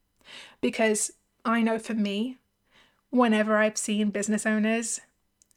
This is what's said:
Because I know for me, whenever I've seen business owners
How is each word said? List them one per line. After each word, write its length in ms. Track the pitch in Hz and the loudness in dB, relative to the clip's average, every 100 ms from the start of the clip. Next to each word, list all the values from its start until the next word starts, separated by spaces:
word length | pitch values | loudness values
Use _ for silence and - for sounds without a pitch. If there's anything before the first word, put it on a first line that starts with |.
| _ _ - - - - | _ _ -20 -20 -20 -6
Because 500 | 247 - 220 214 - - _ _ | -4 2 2 2 -2 -8 _ _
I 180 | 226 226 | -2 0
know 160 | 226 226 | 2 0
for 160 | 220 | -2
me, 440 | 226 202 202 240 254 _ _ _ _ _ _ _ | -2 -2 -2 -4 -8 _ _ _ _ _ _ _
whenever 480 | 247 240 214 214 214 | 2 4 4 2 2
I've 200 | 214 214 | 2 0
seen 340 | - 208 214 | -2 0 0
business 340 | 208 208 214 220 | -2 -2 -2 0
owners 560 | 214 214 226 226 - - _ _ _ _ | 0 0 0 -4 -8 -12 _ _ _ _